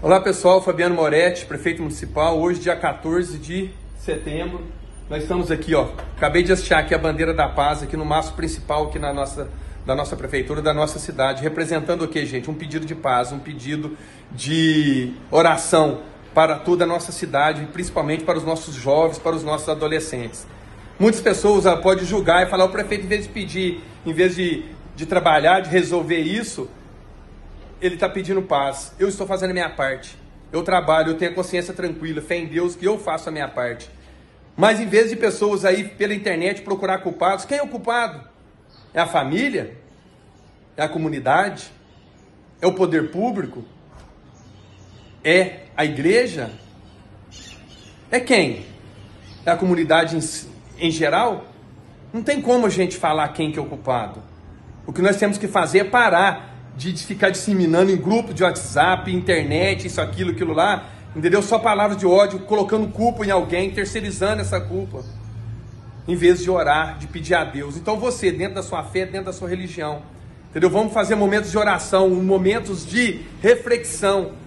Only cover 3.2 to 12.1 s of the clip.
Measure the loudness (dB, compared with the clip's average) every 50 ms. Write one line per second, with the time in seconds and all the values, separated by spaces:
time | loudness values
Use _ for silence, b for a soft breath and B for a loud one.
3.2 | -2 -2 -6 -12 -10 -8 -6 -6 -6 -6 -10 -14 -16 -16 -16 -12 -6 -6 -6 -6
4.2 | -6 -6 -6 -6 -6 -8 -8 -10 -12 -12 -14 -16 -16 -18 -18 -18 -12 -10 -8 -8
5.2 | -4 -2 -2 -2 0 -2 -2 -4 0 0 2 2 2 0 -6 -10 -12 -12 -4 0
6.2 | 0 2 2 2 4 4 2 2 4 2 2 2 4 2 0 0 0 0 0 0
7.2 | 0 0 2 0 0 0 0 0 0 0 0 -2 -6 -6 -6 -6 -2 0 0 0
8.2 | -2 -2 -6 -6 -6 -6 -6 -8 -6 -4 -2 -2 -2 -2 -4 -6 -4 -4 -4 -4
9.2 | -4 -6 -6 -10 -10 -10 B B B B B B B -4 -2 -2 -2 -6 -6 -8
10.2 | -8 -4 -4 -4 -4 -2 -4 0 0 0 2 2 0 -2 -2 -8 -10 -10 -2 0
11.2 | 0 0 0 -2 -4 -4 -2 -2 -4 -2 -2 -4 -2 -2 -2 -2 -2 -4